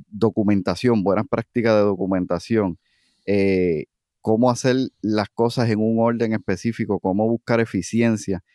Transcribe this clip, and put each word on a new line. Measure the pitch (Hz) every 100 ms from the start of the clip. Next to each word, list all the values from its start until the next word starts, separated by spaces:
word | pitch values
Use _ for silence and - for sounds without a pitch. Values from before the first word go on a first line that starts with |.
| -
documentación, | 107 110 110 104 101 90 87 123 113
buenas | 95 95 113
prácticas | 113 113 120 113 107
de |
documentación, | 104 95 95 95 90 87 - 113 98 85 _ _ _ _ -
eh, | 101 98 95 90 78 - _ _ _
cómo | - 110 123
hacer | 120 135 127 131 -
las | 104 107 101
cosas | - 117 120 117
en | 107
un | 110 113
orden | 117 117 117
específico, | 110 - 92 117 113 110 98
cómo | 95 95 110
buscar | 117 - 117
eficiencia. | 113 101 85 113 117 110 - 90 -